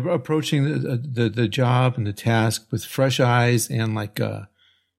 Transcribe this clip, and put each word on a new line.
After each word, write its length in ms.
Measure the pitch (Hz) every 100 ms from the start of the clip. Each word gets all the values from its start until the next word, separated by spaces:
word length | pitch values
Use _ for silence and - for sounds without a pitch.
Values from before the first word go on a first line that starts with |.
| 127
approaching 520 | 170 127 156 151 151
the, 320 | 139 143 - 120
the, 320 | 143 120 113
the 180 | 107 117
job 460 | 113 123 123 127 123
and 100 | 104
the 60 |
task 540 | 101 - 113 113 107 -
with 140 | 113
fresh 360 | - - 135 127
eyes 500 | 123 120 120 120 -
and, 240 | 117 113
like, 260 | 107 104 -
uh, 220 | 110 104 101 _ _ _ _